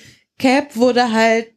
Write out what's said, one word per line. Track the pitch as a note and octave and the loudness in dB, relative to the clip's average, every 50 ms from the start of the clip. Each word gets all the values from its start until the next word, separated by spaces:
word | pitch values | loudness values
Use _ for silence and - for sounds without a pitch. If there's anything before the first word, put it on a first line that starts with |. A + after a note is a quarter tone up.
| - - - _ _ _ _ | -20 -20 -20 _ _ _ _
Cap | - - C4 B3+ C#4+ D4 C#4+ - | -4 0 0 0 0 -2 -4 -4
wurde | A3 A#3+ B3+ A3 A#3+ B3 A#3+ | 0 0 0 2 0 0 0
halt | A3 A3 A3 A3+ A3 A3+ A3+ A3+ _ | 0 0 2 2 0 -2 -4 -6 _